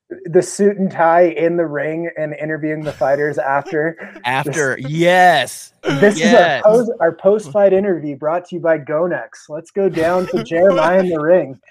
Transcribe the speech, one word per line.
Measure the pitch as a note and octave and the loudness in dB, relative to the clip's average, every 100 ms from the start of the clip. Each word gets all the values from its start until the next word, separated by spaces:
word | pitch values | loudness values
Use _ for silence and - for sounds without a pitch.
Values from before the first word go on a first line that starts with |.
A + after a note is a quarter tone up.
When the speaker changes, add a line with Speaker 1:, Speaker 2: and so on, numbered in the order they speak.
| - - F3+ | -20 -16 -2
Speaker 1:
The | F3 | 0
suit | F3 - G3+ G3 | 0 0 0 0
and | F#3+ | -4
tie | - E3 E3+ F3 | 0 2 4 2
in | D3+ E3 F3 | 2 -2 0
the | D#3+ | -4
ring | D3 D3+ D#3+ E3+ D#3 | -4 -6 -6 -8 -8
and | D3+ | -10
interviewing | D3 D3+ D#3 D3+ D#3 | -8 -8 -6 -6 -6
the | D3+ | -8
fighters | - C3+ C#3+ D3+ D3 | -4 -2 0 -2 -2
after. | C3+ C#3 - D#3 D#3+ E3 - - | -2 -2 -2 -4 -4 -6 -16 -8
Speaker 2:
<laughs> | |
After, | - C3+ D3+ D#3 C3+ A#2 | -4 -4 -2 -2 -2 -4
Speaker 1:
This, | C3+ | -4
Speaker 2:
yes. | D#3+ E3+ F3+ F3+ D3+ A#2+ - - _ | 0 2 6 6 4 0 -8 -20 _
Speaker 1:
this | - C#4 G#3 G3+ | -4 2 2 4
Speaker 2:
Yes. | G#3+ A3+ E3+ C3 | 4 4 4 4
Speaker 1:
is | G#3 | 4
our | |
post, | A#3 A3+ - | 4 2 -2
our | E3 | -2
post-fight | E3 F#3+ G#3 D3+ G3+ G3 | 0 0 0 -2 2 2
interview | F#3+ G3+ E3 D3 C3+ | 2 0 -4 -6 -6
brought | D3+ F3 F3 | -4 -4 -6
to | E3+ | -4
you | |
by | D#3+ D#3+ | 0 0
Gonex. | C#3+ D3+ F3+ C#3+ A2+ - - | -2 -2 -2 -4 -8 -18 -16
Let's | D3+ E3 | -16 -10
go | G3+ F#3+ | -2 -2
down | D#3+ E3 F3+ F3 | 0 0 -2 -2
to | F3 | -4
Jeremiah | B2 E3 G3 E3+ D#3 F#3+ | -2 2 2 4 2 2
in | F3+ | 0
the | D#3+ | 0
ring. | D3+ F3+ C3+ C3 _ | 2 2 0 -10 _